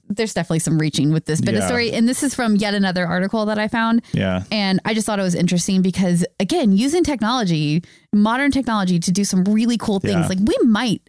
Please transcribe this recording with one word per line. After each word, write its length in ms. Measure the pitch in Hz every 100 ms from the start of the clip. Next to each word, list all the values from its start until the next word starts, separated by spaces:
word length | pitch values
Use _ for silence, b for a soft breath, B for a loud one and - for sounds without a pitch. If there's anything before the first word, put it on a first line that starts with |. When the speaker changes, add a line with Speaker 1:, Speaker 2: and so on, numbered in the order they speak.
| -
Speaker 1:
there's 240 | 202 220
definitely 260 | 180 165 160
some 200 | - 160
reaching 320 | 156 - 143
with 120 | 156 -
this 140 | 160
bit 120 | -
of 60 | 208
Speaker 2:
Yeah. 60 | -
Speaker 1:
story. 240 | 240 233
And 160 | 233 233
this 140 | 254
is 100 | 277
from 220 | - 233 202
yet 180 | 208
another 320 | 202 190 180 170
article 400 | 180 196 220 214
that 140 | 214
I 80 | 214
found. 340 | 233 226 233 B
Speaker 2:
Yeah. 320 | - 95 92 98
Speaker 1:
And 280 | 214 139 185
I 120 | 208 214
just 100 | 220
thought 140 | 202
it 40 |
was 120 | 185 170
interesting 480 | 175 175 - 190
because, 420 | 185 180 185 175 - -
again, 320 | 196 349 226 190
using 280 | 277 349
technology, 800 | 294 240 214 254 185 156 147 160 B B B
modern 360 | 208 214 254 285
technology, 480 | 262 240 214 185 170
to 120 | 185
do 140 | 185 202
some 180 | 190
really 340 | 190 214 233 233
cool 220 | - 196
things. 140 | 208 180
Speaker 2:
Yeah. 60 | 165
Speaker 1:
Like, 120 | 190
we 160 | 220 508 269
might 360 | 208 247 170